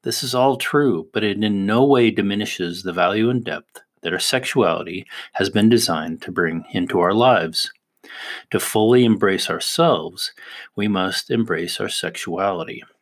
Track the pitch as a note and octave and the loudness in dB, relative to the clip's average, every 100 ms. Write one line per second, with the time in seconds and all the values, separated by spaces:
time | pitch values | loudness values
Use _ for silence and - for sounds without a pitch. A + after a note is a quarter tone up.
0 | - G#2+ C3 B2+ C3 C3+ - D3 C#3+ E2+ | -4 -6 -2 2 2 2 0 2 2 0
1 | D#2 G#2+ G#2 G2+ G#2+ G2+ G2 A2+ C#3 C3 | -4 -2 -2 0 0 0 2 4 6 6
2 | A2+ G2 G2+ G2+ G#2 - F2 F2 F#2 F2 | 4 2 -2 -2 -6 -6 -6 -6 -6 0
3 | F2+ G#2+ A2+ B2+ - - _ - _ _ | 2 2 0 0 -4 -8 _ -20 _ _
4 | E2 F#2 - C3 B2+ C3+ F#2+ E2 D#2+ F2+ | -6 -4 -2 -2 -2 0 2 0 -4 -10
5 | - - - - F#2+ G#2 G#2+ A#2 A2+ D#2+ | -12 -18 -12 -4 0 4 6 4 2 -2
6 | D#2+ E2 - F2+ E2+ E2 D2+ F#2 F2+ F#2+ | -4 -10 -6 -2 -2 -4 -6 -6 -2 0
7 | F2 G#2 B2+ A2 E2 - - - _ _ | 2 4 4 4 0 -4 -6 -8 _ _
8 | - - - - - F#2+ - A2 A2 B2 | -20 -16 -14 -14 -6 -4 0 2 4 6
9 | A#2+ G#2 G2+ F#2 - D#2+ - - E3 G2+ | 6 4 2 0 -2 -4 -4 2 2 2
10 | D#2+ - - - - - - - G#2 G2 | -2 -8 -10 -10 -20 -20 -14 -4 -2 0
11 | F#2+ - - A#2+ A2 E2 F2 - F#2+ - | -2 -4 -2 -2 0 -4 -6 -6 -6 -6
12 | F2 - - E2+ G2 F2+ D#2+ - - _ | -8 -8 -10 -4 -2 -4 -8 -12 -16 _